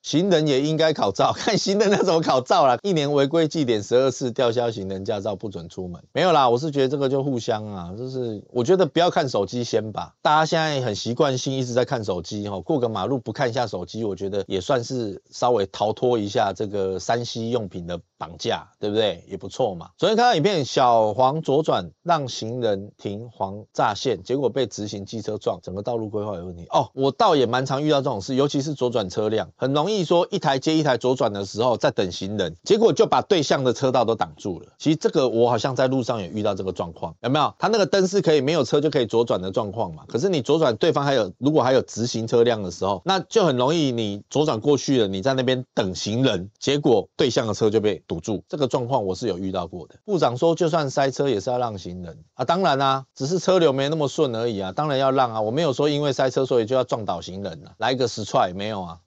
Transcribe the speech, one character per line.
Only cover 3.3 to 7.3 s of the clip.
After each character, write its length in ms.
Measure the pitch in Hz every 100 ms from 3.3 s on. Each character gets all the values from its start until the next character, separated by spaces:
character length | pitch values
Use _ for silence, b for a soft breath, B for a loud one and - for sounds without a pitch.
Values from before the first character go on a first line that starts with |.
| 165 156
记 160 | 165
点 180 | 127 107
十 140 | 104 120
二 120 | 135
次， 220 | 123 131
吊 220 | 113 120
销 180 | 113 117
行 180 | 101 95
人 160 | 95
驾 140 | 98 104
照， 160 | 104
不 140 | 98 110
准 200 | 92 82
出 200 | - 92
门。 120 | 87 _
没 80 | 127
有 100 | 180
啦， 180 | 156 127
我 80 | 120
是 140 | 160
觉 120 | 143
得 60 | 131
这 80 | 143
个 120 | 139
就 160 | 139
互 160 | 143